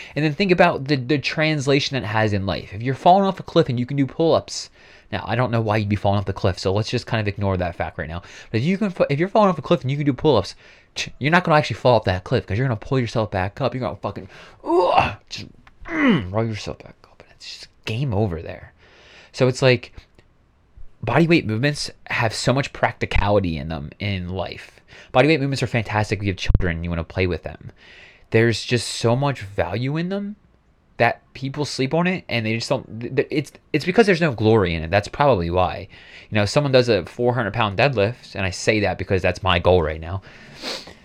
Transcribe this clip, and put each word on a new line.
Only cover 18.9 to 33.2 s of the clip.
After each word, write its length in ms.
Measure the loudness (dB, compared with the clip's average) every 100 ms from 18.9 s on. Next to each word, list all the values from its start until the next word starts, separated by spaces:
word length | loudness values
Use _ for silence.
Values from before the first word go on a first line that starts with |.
| -20 -20 -20 -10
So 160 | 0 0
it's 120 | 4
like, 300 | 4 4 0 -20 -20 _ _ _ _ _ _ -18 -18 -8
body 240 | 0 2 4
weight 180 | 4 2
movements 460 | 0 -2 -2 -8 -12 -8
have 240 | -2 -2
so 200 | 0 0
much 180 | 0 -2
practicality 840 | -2 -2 -2 -2 0 4 2 2 -4
in 100 | -6
them 220 | -8 -10 -8
in 300 | -4 -4 -4
life. 500 | -6 -8 -10 -18 -20 _ -20 -2
Body 160 | 4 4
weight 140 | 4
movements 200 | 0 -2
are 60 | -2
fantastic 520 | -2 0 0 0 -2
if 40 |
you 80 | -2
have 60 | -2
children 400 | 4 4 4 -2
and 80 | -4
you 40 |
wanna 140 | -6
play 240 | -6 -2 -2
with 160 | -2
them. 300 | -8 -14 -18 -20 -20 -20 -20 -20 -2
There's 340 | 2 2 2
just 240 | -2 -2 -2
so 300 | -2 0 0
much 240 | 0 -4
value 560 | -8 -4 -4 -2 -4 -4
in 100 | -4
them 300 | -6 -8 -12 _ _ _ _ _ 0
that 260 | 0 0 _
people 320 | -10 -8 -6 -6
sleep 300 | -2 -2 0
on 100 | 0
it 180 | -2 -4
and 160 | -4 -2
they 80 |
just 160 | -2 -2
don't, 320 | -4 -6 -12
th-, 140 | -6
th-, 120 | -2